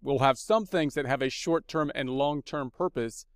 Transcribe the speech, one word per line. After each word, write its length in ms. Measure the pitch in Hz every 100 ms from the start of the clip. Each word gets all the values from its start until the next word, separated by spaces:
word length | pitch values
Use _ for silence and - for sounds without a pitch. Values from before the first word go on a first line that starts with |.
we'll 180 | - 139
have 180 | 135 131
some 280 | - 220 208
things 280 | 185 147
that 120 | 147 131
have 160 | 135
a 80 | 135
short-term 600 | - - 165 - 160 147
and 160 | - 131
long-term 600 | 131 143 147 - 151 131
purpose, 540 | - 180 - 113 - -